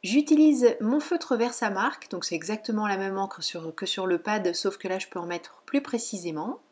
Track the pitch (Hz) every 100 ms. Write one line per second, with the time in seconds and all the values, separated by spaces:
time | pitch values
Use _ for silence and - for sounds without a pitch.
0 | 185 254 294 302 311 262 240 - 220 285
1 | - 339 - 233 240 - 220 190 240 -
2 | - 180 - 165 160 220 220 214 208 190
3 | 196 190 196 - - 175 165 160 190 196
4 | 185 175 208 214 180 170 196 190 190 185
5 | - 180 170 175 - - - 277 277 233
6 | - 196 170 156 190 381 _